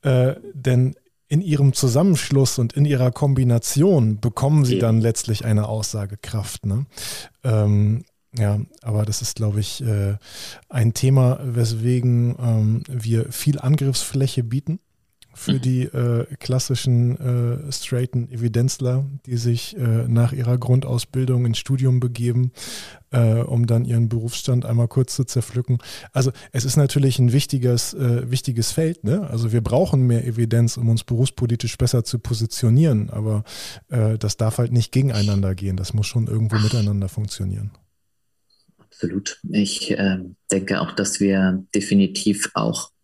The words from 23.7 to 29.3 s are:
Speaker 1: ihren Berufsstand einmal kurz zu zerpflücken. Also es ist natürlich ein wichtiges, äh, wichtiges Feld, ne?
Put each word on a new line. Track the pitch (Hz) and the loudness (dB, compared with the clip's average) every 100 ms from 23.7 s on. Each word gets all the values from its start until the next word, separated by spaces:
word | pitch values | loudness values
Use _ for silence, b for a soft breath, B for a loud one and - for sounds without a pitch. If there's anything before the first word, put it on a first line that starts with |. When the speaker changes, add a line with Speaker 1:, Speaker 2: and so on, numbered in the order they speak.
| 117 | 2
Speaker 1:
ihren | 123 117 113 | 2 0 2
Berufsstand | 113 113 - - 123 120 | 0 -4 -6 -2 -2 0
einmal | 117 120 | 0 2
kurz | - 127 | 0 -2
zu | - | -2
zerpflücken. | 131 - - 127 120 120 B B B | -2 -2 -2 -6 -2 -2 B B B
Also | - 131 - B | -2 -2 -2 B
es | 131 | -4
ist | 113 139 | 0 2
natürlich | 139 - 139 123 | 2 4 2 4
ein | 123 | 4
wichtiges, | 127 - 135 123 120 - | 4 0 0 2 0 -2
äh, | - 127 117 120 | -2 0 0 0
wichtiges | 131 - 117 110 | -4 -2 -2 -2
Feld, | - 160 175 | 0 -2 -2
ne? | 101 170 170 | -2 -2 -2